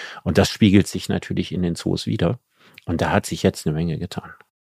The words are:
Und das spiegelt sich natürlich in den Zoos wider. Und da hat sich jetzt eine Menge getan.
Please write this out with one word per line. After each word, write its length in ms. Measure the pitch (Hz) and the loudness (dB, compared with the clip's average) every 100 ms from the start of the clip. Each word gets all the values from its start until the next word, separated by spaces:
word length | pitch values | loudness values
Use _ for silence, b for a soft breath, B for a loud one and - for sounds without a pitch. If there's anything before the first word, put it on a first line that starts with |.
| B B | B B
Und 140 | 95 85 | 0 2
das 120 | 92 | 2
spiegelt 380 | - 107 98 - | 4 6 6 4
sich 200 | 92 - | -4 -4
natürlich 460 | 92 - 95 90 | -4 -2 -4 -4
in 80 | 87 | -2
den 140 | 90 82 | -2 -2
Zoos 300 | - 90 - | -2 -4 -2
wider. 340 | 110 90 123 _ b b b - | 0 0 -2 _ b b b -4
Und 160 | - | -2
da 100 | 170 | 2
hat 140 | - - | 2 0
sich 180 | 165 | 0
jetzt 220 | 190 - - | 0 0 -4
eine 80 | 156 | -2
Menge 220 | 170 160 | -2 -4
getan. 340 | 87 - - - _ _ | -6 -10 -14 -20 _ _